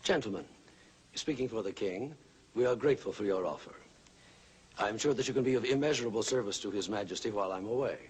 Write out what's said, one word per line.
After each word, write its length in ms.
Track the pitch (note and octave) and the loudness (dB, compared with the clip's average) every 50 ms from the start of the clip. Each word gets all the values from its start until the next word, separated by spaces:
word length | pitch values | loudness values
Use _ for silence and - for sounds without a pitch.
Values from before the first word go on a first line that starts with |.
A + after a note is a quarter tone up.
Gentlemen, 420 | - - G3 E3 - A2 F#2+ F2+ D2+ - - - - - - - - - - - - - - | 2 2 2 2 2 -2 -6 -6 -8 -10 -16 -20 -20 -20 -20 -20 -20 -20 -20 -20 -20 -14 -10
speaking 340 | - - - D#3 B2+ B2+ B2 | -8 -4 -4 -2 -2 -2 -2
for 140 | A2 A2+ | -2 -4
the 100 | G2+ G2 | -4 -4
king, 420 | F#2 - A2 G2 F2+ - A#2+ C#3+ D#3 - - - - - - - _ | -4 -2 -4 -2 -2 -2 -6 -6 -8 -12 -20 -20 -20 -20 -20 -10 _
we 120 | A2 B2 | 2 2
are 100 | B2+ B2+ | 4 2
grateful 360 | A#2 A2 D3 C#3 - - - | 4 4 4 4 4 2 -6
for 120 | F#2+ - G#2 | -6 -2 0
your 220 | G2+ G2 F#2 F2+ | 0 2 2 0
offer. 280 | E2 D2+ - - - - - - - - - - - - - - - - - - - - - - - - - | -2 -2 -4 -8 -16 -18 -18 -20 -20 -20 -20 -20 -20 -20 -20 -20 -20 -20 -20 -20 -20 -20 -20 -20 -20 -6 -2
I'm 200 | F#2 G#2 G#2+ A2+ | -2 -2 0 2
sure 160 | - D3 C#3+ | 2 2 2
that 120 | A2+ C3 | 2 2
you 80 | C3 B2+ | 0 2
can 80 | C3+ | 2
be 120 | B2+ B2+ C3 | 4 4 4
of 100 | B2 A2+ | 4 4
immeasurable 580 | B2+ C3 C3+ C#3+ D3+ D3+ A#2+ A#2+ A#2+ G#2 A2+ | 2 2 4 4 2 2 2 0 0 0 0
service 360 | G#2+ - C3 B2+ A#2 G2+ F#2+ - | 0 2 2 2 2 0 -4 -4
to 100 | - G#2+ | -4 -2
His 180 | F#2+ G2+ F#2 E2+ | -2 -2 -2 -2
Majesty 420 | G#2+ G#2 G2+ F2 F#2 F2+ - A2+ | -2 -2 -2 -4 -4 -4 -4 -2
while 220 | G#2+ G2+ G2 F#2+ | 0 0 0 0
I'm 140 | F#2+ F#2 F#2+ | -2 -4 -4
away. 320 | G#2 A#2 B2+ C#3 A2+ E2 - - | -2 0 0 0 0 -2 -4 -8